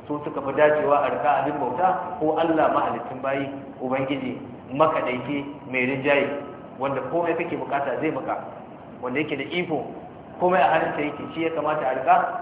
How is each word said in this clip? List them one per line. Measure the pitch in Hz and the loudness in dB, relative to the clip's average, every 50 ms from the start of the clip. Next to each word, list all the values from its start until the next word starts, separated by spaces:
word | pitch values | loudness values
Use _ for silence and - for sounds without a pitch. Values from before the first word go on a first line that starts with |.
| - | -8
su | - 147 147 - | -6 -6 -4 -4
suka | 160 - 147 | -6 -6 -4
fi | 135 135 131 | -4 -2 4
dacewa | 147 151 151 151 151 139 143 143 143 143 | 6 6 6 6 4 4 4 4 4 4
a | 131 | 2
rika | - - 143 147 139 135 | 0 2 2 2 4 4
abin | 135 147 147 143 | 2 0 0 0
bauta | 131 123 123 - 180 190 - - - - - - | -2 -2 0 2 2 2 2 2 -2 -6 -4 0
ko | 156 156 156 | 0 2 2
Allah | 160 165 165 160 156 143 135 | 2 2 4 4 4 4 4
mahalicin | 139 143 135 123 117 117 - 123 131 131 | 4 2 2 0 -2 -4 -6 -8 -8 -4
bayi, | 135 135 139 143 139 139 - - - - - - | -2 -2 0 0 -2 -4 -6 -10 -10 -12 -10 -6
Ubangiji | 127 127 127 139 139 - 147 135 127 127 - - - - - - - - | -2 -2 0 0 0 0 -2 -2 -2 -6 -6 -6 -10 -12 -12 -14 -12 -8
makaɗaici | 127 143 160 156 160 151 - 127 123 127 123 127 147 143 139 143 - - - | 2 4 4 4 4 2 0 0 -2 -4 -2 -4 -4 -4 -4 -6 -10 -12 -10
mai | 123 127 127 123 | -4 0 0 2
rinjaye, | 127 139 135 135 143 143 143 135 - - - - - - - - - - - | 2 0 0 2 4 4 4 4 0 -2 -6 -6 -10 -12 -14 -14 -16 -8 -4
wanda | 131 139 135 131 - - | -4 -2 -2 -2 -4 -2
komai | 165 170 170 165 - | -2 0 0 0 0
kake | 196 170 151 151 | 0 -2 -4 -4
bukata | 135 131 123 139 143 139 131 120 120 | -6 -4 -2 -2 -2 0 -2 -2 0
zai | 151 160 | 0 -2
maka, | 135 269 - - 107 - - - - - - - - - - - - - | -2 -2 -4 -4 -4 -6 -6 -10 -14 -14 -16 -16 -16 -18 -16 -16 -14 -8
wanda | 123 123 123 143 | -6 -4 -2 -2
yake | 147 - 156 | -2 -2 -2
da | 135 139 | -6 -4
iko | - 170 180 175 - 160 131 113 - - - - - - - - - - - | -4 -2 -2 -2 -2 -2 -4 -4 -6 -10 -12 -14 -14 -16 -16 -16 -16 -4 0
komai | 180 180 180 185 165 | 2 4 6 6 6
a | 151 | 6
hannunsa | 156 160 160 165 160 151 | 6 4 2 0 0 -2
yake, | 147 147 147 - - - - | -2 -4 -4 -6 -10 -8 -4
shi | 160 165 | -2 -2
ya | 160 | 0
kamata | 165 156 147 151 - 156 143 | 0 0 0 0 0 0 0
a | 131 127 | 0 -2
rika | 131 - 165 185 180 - - - - | 0 6 6 6 6 6 2 -2 -4